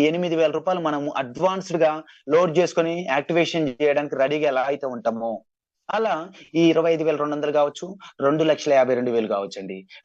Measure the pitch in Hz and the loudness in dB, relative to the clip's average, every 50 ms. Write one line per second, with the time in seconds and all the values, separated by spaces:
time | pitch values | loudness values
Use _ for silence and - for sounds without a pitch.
0 | 147 156 165 175 180 170 165 160 160 151 151 156 - 185 185 175 160 151 143 143 | 2 2 2 0 -2 -2 0 0 2 0 0 -2 -2 -2 -2 -2 -2 -4 -4 -4
1 | 143 147 - 135 135 120 123 143 175 185 190 190 180 - 170 160 160 151 156 160 | -4 -4 -4 -6 -6 -6 -4 -2 -2 -2 -2 -4 -4 -6 0 2 2 2 0 -2
2 | - - - _ _ 135 151 170 185 170 147 175 175 160 - 175 165 165 170 175 | -8 -14 -20 _ _ 0 2 2 2 2 2 2 0 2 0 0 -2 0 -2 -6
3 | 180 165 165 147 - - 165 175 160 165 - 165 156 135 123 - 151 147 139 143 | -4 -2 -2 -2 -2 0 0 0 0 2 0 -2 -2 -2 0 0 0 2 2 0
4 | 147 143 151 127 135 139 147 151 151 143 131 131 127 139 143 143 143 131 123 117 | -2 -2 0 0 0 0 0 0 0 0 0 0 -2 -2 -2 -4 -6 -8 -8 -4
5 | 110 117 113 113 117 117 110 98 - _ _ _ _ _ _ _ _ - - 214 | -4 -4 -4 -4 -4 -6 -6 -8 -12 _ _ _ _ _ _ _ _ -6 -2 -2
6 | 220 214 170 156 170 190 190 - - - - 165 170 165 156 165 160 170 165 156 | 0 0 -2 -4 -6 -10 -14 -20 -14 -4 2 4 4 6 6 4 4 2 2 2
7 | 160 160 151 139 147 151 151 147 151 147 143 151 143 147 147 - 175 180 196 - | 2 0 0 0 -2 -2 -2 -2 -2 0 2 2 2 0 -2 -6 -12 -14 -14 -16
8 | - - - - 135 139 151 156 160 160 147 - - 151 139 131 127 123 127 120 | -18 -20 -6 0 0 2 2 4 4 2 2 2 2 2 4 4 4 4 2 0
9 | 123 123 117 117 110 104 104 101 101 95 - 98 95 95 98 95 95 _ - - | 0 0 0 0 0 0 -2 -2 -4 -6 -8 -12 -12 -12 -12 -14 -14 _ -20 -2